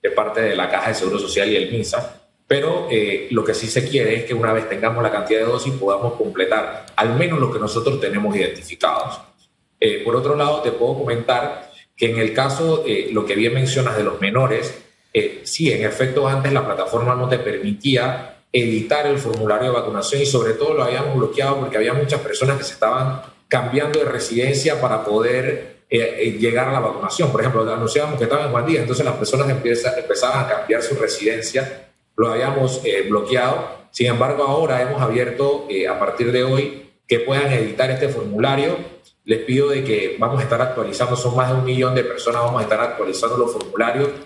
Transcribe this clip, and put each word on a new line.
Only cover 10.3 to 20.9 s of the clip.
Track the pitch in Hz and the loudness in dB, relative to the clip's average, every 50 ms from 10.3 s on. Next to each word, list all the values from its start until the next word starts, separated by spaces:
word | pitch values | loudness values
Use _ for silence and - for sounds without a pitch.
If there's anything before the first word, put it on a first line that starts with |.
| 147 | 0
lado, | 147 147 147 151 151 - | 2 2 0 0 0 0
te | 123 | -2
puedo | 113 - 120 127 139 - | -2 0 0 0 0 -2
comentar | 139 123 117 117 113 - 127 120 120 - - - - - - - - _ _ | -2 -2 -2 -2 0 0 0 0 0 -2 -6 -8 -12 -18 -20 -20 -20 _ _
que | - - 113 113 | -2 0 0 2
en | 113 | 0
el | 110 110 - | 0 0 2
caso, | - 135 135 135 - 165 165 160 151 - | 0 0 0 0 0 2 2 2 2 0
eh, | - 107 95 - - | 0 0 0 -2 -2
lo | - 107 95 | -2 -2 0
que | - 101 | 0 0
bien | 101 110 120 123 | 2 2 2 2
mencionas | 135 131 131 - 135 127 117 107 | 2 0 0 0 0 0 0 0
de | 107 104 | 0 0
los | 98 - - | -2 -2 -2
menores, | 95 98 107 127 131 127 110 117 123 - - - - - _ _ _ _ _ | -2 0 2 2 2 2 2 0 -2 -4 -8 -12 -18 -20 _ _ _ _ _
eh, | 113 - - - - - | 0 0 0 -4 -8 -10
sí, | - - - 165 147 113 | -8 -4 0 0 2 2
en | 104 107 | 2 0
efecto, | 107 - - 131 127 131 147 139 131 | -2 0 0 -2 0 2 2 2 2
antes | 135 135 131 139 139 | 2 0 0 2 2
la | 123 107 | 2 0
plataforma | 107 101 95 92 92 - 117 120 120 123 | 0 -2 -2 -2 -2 0 0 2 2 0
no | 127 127 131 | 0 2 0
te | 131 120 | 0 0
permitía | - 107 98 - - 104 104 - - 139 131 120 120 131 - - - - - - _ _ | 0 -2 -4 -2 -2 -2 -4 -2 0 2 2 2 2 0 -2 -6 -8 -12 -18 -20 _ _
editar | - 127 117 117 113 110 110 - 151 147 147 | 0 0 2 2 0 -2 0 0 0 0 2
el | 143 143 139 | 2 0 0
formulario | 131 117 107 107 107 107 104 107 127 127 | 0 -2 -2 -2 0 0 2 2 2 0
de | 123 120 | 0 0
vacunación | - 107 107 101 - - - 139 143 | 0 -2 -4 -4 -2 -2 0 0 0
y | |
sobre | 131 135 127 113 113 110 | 2 2 2 2 2 2
todo | - 143 156 156 | 0 0 0 2
lo | 147 127 | 2 2
habíamos | 120 | 0